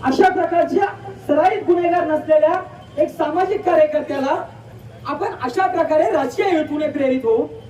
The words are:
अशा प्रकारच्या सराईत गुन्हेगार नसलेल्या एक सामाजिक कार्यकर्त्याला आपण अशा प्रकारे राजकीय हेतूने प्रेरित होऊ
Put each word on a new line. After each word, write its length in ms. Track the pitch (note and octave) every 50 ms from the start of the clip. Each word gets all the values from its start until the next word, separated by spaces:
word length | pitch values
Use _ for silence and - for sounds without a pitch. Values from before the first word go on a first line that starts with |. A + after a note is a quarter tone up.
| A3+
अशा 260 | C4 C4 - F#4 F#4
प्रकारच्या 800 | F#4 F#4+ E4+ E4+ E4+ E4+ D#4 - C#4 G4 G4+ G4 - - - G4+ G4 - - -
सराईत 360 | D4 D4+ D#4+ F#4+ A4 G4 - -
गुन्हेगार 400 | F4 F4 F4 E4+ E4+ F4+ E4 D#4
नसलेल्या 540 | D#4 D4+ D4+ D4+ D#4 D4+ D#4 D#4 F4 F#4 F#4 - - - - - - C#4+
एक 120 | D#4 -
सामाजिक 520 | - - D#4 D4+ D4+ F4 F#4+ F#4+ G4+ -
कार्यकर्त्याला 840 | - F4+ E4+ D#4 D#4 D4+ D4+ D4+ - - C#4+ C#4 C4 C4+ D#4 - - - - - - - - - - - - - - -
आपण 200 | C#4+ D4+ F4+ A4 - - -
अशा 240 | B3+ - - F#4+ F4+
प्रकारे 440 | F4+ F4 E4 C#4+ D#4 D#4 E4 A4+
राजकीय 340 | G4+ D#4 C#4 C4 - - G#4
हेतूने 420 | G4 F4+ D#4 D4+ - C#4+ D4+ D#4 D4
प्रेरित 320 | - C#4+ C#4 C4 C4 B3+ -
होऊ 220 | A3+ A3 A#3 - - - - - -